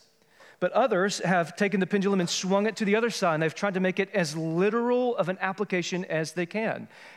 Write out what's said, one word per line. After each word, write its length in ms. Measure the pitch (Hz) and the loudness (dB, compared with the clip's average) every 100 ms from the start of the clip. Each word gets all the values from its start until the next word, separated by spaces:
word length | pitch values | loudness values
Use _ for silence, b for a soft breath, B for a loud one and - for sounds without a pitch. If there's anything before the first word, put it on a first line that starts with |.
| _ _ B B B - | _ _ B B B -4
But 140 | 180 | 0
others 460 | 202 247 185 196 - | 2 2 2 0 0
have 360 | 175 180 160 - | 2 2 0 0
taken 240 | 202 202 | 0 2
the 80 | 180 | 2
pendulum 320 | 208 190 196 | 2 2 2
and 100 | 175 | 0
swung 380 | - 185 196 220 | -2 0 0 0
it 80 | - | 0
to 80 | |
the 140 | 202 214 | 0 2
other 120 | 226 | 0
side, 260 | - 175 156 | 0 0 2
and 80 | |
they've 120 | 160 - | 0 0
tried 200 | 202 185 | -2 0
to 40 | |
make 180 | 185 185 | 0 0
it 120 | 190 | 0
as 220 | 208 156 160 | 0 -2 -2
literal 800 | 160 165 208 233 240 247 247 233 | -2 0 2 2 2 2 2 0
of 140 | 170 | -2
an 80 | 190 | -2
application 640 | 190 190 202 180 170 180 | -4 -4 -2 -2 -2 -4
as 300 | 185 160 156 | -2 -2 -2
they 120 | 180 175 | -4 -4
can, 440 | 208 214 - - B B | -4 -4 -4 -10 B B